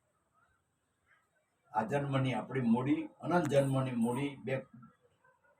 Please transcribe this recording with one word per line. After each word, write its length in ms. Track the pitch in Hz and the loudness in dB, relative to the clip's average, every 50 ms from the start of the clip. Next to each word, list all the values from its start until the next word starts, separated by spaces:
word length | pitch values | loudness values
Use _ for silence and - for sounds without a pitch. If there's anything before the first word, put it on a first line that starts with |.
| _ _ _ _ _ _ _ _ _ _ _ _ _ _ _ _ _ _ _ _ _ _ _ _ _ _ _ _ _ _ _ _ _ _ | _ _ _ _ _ _ _ _ _ _ _ _ _ _ _ _ _ _ _ _ _ _ _ _ _ _ _ _ _ _ _ _ _ _
આ 120 | - - 113 | -4 -2 -2
જન્મની 500 | - 143 143 139 139 135 131 131 131 120 | 0 0 -2 0 0 0 0 0 0 0
આપણી 280 | 110 - - 131 135 | -2 -4 -4 -2 0
મૂડી, 480 | 120 113 113 123 127 143 156 160 - - - - | 2 4 4 4 4 2 0 0 -2 -6 -10 -8
અનંત 260 | - 143 170 180 - - | -2 0 2 2 2 2
જન્મની 420 | 143 139 135 135 135 131 127 127 | 2 2 4 2 2 0 -2 -2
મૂડી, 440 | 123 117 113 120 123 139 143 139 139 | -2 0 0 0 0 -2 -4 -6 -6
બે 200 | - - 127 135 - - - - - - - _ _ _ _ _ _ _ _ _ _ _ _ _ | -8 -6 -6 -6 -6 -6 -10 -18 -20 -20 -20 _ _ _ _ _ _ _ _ _ _ _ _ _